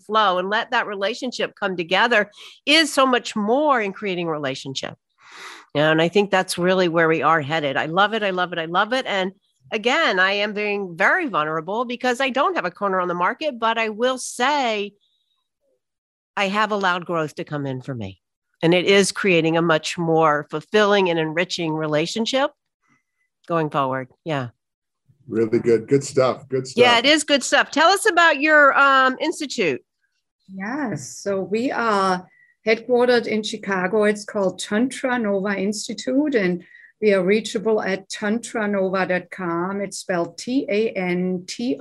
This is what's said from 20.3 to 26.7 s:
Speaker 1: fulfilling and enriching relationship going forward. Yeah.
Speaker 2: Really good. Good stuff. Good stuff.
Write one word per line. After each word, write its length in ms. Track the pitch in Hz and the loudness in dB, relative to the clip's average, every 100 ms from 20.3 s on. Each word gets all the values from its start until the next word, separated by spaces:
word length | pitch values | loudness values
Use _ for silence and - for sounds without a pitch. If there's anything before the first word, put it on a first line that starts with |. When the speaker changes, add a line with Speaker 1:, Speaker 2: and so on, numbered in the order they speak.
| 147 151 | 2 -2
Speaker 1:
fulfilling 600 | 151 - 214 202 202 180 | -10 -2 2 4 4 2
and 100 | 165 | 0
enriching 540 | 156 156 180 - 165 | -2 -2 -4 -4 -4
relationship 800 | 156 156 151 170 220 226 262 294 - _ _ _ _ _ _ _ _ - | -4 -2 0 -2 -4 -2 0 -2 -4 _ _ _ _ _ _ _ _ -4
going 220 | 170 151 | -2 0
forward. 380 | 151 135 131 127 _ | -2 -2 -4 -8 _
Yeah. 260 | 165 143 120 - _ _ _ _ _ _ - | -6 -6 -6 -12 _ _ _ _ _ _ -6
Speaker 2:
Really 320 | 107 110 113 | -2 0 0
good. 280 | 117 113 110 | 2 2 2
Good 160 | 139 | 0
stuff. 440 | 135 135 127 107 - | 2 0 0 0 -6
Good 200 | 131 | -6
stuff. 140 | 127 | -4